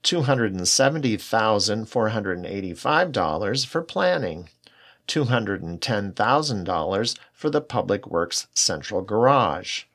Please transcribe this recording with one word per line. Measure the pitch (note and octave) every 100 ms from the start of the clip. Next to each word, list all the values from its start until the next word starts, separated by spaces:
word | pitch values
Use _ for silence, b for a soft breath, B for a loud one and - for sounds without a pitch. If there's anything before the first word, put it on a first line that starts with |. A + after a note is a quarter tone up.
two | - F3
hundred | C3+ C3 A2+
and | F#2 F2+
seventy | - C3+ D#3 C3 G#2+
thousand | - A2+ A2 G#2 G#2+ G#2+ A2
four | B2 A2
hundred | A2 G2 F2+
and | F2
eighty-five | G2 F#2+ E2+ C3 D3+ F3+
dollars | A#2+ D#2+ D#2+ G2+ C3+
for | - E3
planning, | E3+ - F#3+ F3 B2+ D#2+ F2+ _ b b b b -
two | D#3
hundred | B2+ B2 G#2 F#2+
and | E2 E2+
ten | - G#2+ G2
thousand | - G#2+ C#3 D3+ G#2+
dollars | F2+ F2 D#2+ G2 A#2 - B
for | _ D#3
the | D3
Public | D3+ B2 - G2+ -
Works | E2+ E2+ - -
Central | - - D#2+ - G2
Garage | F#2 G#2+ B2 C#3 G2+ D2+ - - -